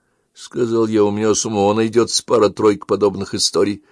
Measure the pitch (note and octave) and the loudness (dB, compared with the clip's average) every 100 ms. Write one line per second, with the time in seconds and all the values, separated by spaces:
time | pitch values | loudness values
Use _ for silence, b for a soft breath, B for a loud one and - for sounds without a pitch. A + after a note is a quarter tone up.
0 | _ _ _ - - - A#2 A2+ A2 A2 | _ _ _ -20 -10 -4 -2 0 0 2
1 | G#2 G#2 A2 G2 A2+ G#2 G2+ G#2+ A2+ A2+ | 2 0 0 0 -2 0 2 2 0 2
2 | A2 - - A#2+ G#2 F2+ G#2+ G2 - G2+ | 0 -2 0 2 2 2 0 0 -2 0
3 | G2+ F#2+ G2 - - E2 G2+ G2 b | 0 -2 -8 -6 -2 0 -2 -4 b